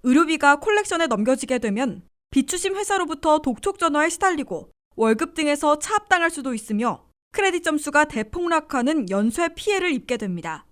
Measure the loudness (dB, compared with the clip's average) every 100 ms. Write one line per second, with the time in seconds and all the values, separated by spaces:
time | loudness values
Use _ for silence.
0 | 4 4 4 4 4 4 4 0 2 0
1 | 0 0 0 0 0 -2 -2 -2 -4 -4
2 | -14 _ _ 0 0 -2 -2 -2 -2 0
3 | -2 -2 2 2 2 -2 -4 -2 0 2
4 | 0 2 0 0 -4 -8 -12 _ _ -2
5 | 2 2 -2 -2 -2 0 2 0 0 -4
6 | 0 2 2 -2 -6 -6 -4 -4 -2 -4
7 | _ _ _ -2 0 0 -2 -2 0 2
8 | 2 0 -6 -4 0 -2 0 -2 0 0
9 | 0 0 0 0 -2 -2 -2 0 0 -2
10 | -4 -6 -4 -6 -8 -12 -14